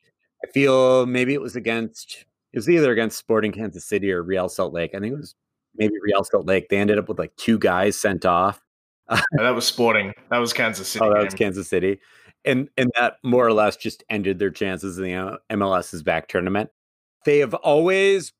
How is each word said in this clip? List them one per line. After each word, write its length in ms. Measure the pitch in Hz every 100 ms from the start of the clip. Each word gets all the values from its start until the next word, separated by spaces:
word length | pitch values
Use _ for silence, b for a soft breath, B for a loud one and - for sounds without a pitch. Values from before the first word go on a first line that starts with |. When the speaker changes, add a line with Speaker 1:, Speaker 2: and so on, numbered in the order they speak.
| _ _ _ _
Speaker 1:
I 60 | -
feel 540 | 135 139 131 127 127 123
maybe 280 | 123 127
it 60 | 143
was 160 | 117 123
against 680 | 110 113 113 - - - _ _ _
it 60 | 120
was 100 | 110
either 240 | 170 139
against 260 | 113 113 -
Sporting 340 | - 110 107
Kansas 320 | 98 107 90
City 260 | - 101 98
or 120 | 90
Real 260 | 85 92 90
Salt 240 | - 87
Lake. 200 | 82 82
I 60 | 101
think 120 | 107
it 60 | 143
was 160 | - - _ _ _ -
maybe 180 | 107 104
Real 220 | 101 98
Salt 220 | 98 101 82
Lake. 220 | 95 -
They 100 | 101
ended 200 | 104 104
up 100 | 98
with, 100 | 90
like, 160 | 82 -
two 220 | - 110
guys 380 | 98 90 101 -
sent 280 | 104 90
off. 360 | 92 87 98 - _ _ _ _ -
<laughs> 80 | 117 214
Speaker 2:
No, 100 | 147
that 120 | 123
was 120 | 117 117
Sporting. 460 | - 117 110 98 - -
That 80 | 120
was 140 | 117
Kansas 360 | 123 113 95 92
City 160 | 110
Speaker 1:
Oh, 80 | 110
that 120 | 104
was 100 | 98
Speaker 2:
game. 120 | 95 104
Speaker 1:
Kansas 220 | 95 90
City. 300 | 92 95 98 b b b b
And, 240 | 143 131 147 -
and 140 | 123 120
that 200 | 120 -
more 240 | 127 123 117
or 60 |
less 240 | 107 104 -
just 280 | 110 - -
ended 300 | 107 95 90
their 120 | 98
chances 480 | - 98 90 98 90
in 60 |
the 80 | 92
M-, 260 | 92 95 - -
M 120 | 104
L 120 | 98
S's 280 | 92 - 85
back 260 | 80 80 -
tournament. 420 | 92 92 101 110 _ _ _ _ _
They 140 | 147 147
have 160 | 131
always 800 | - 160 147 175 190 196 196 147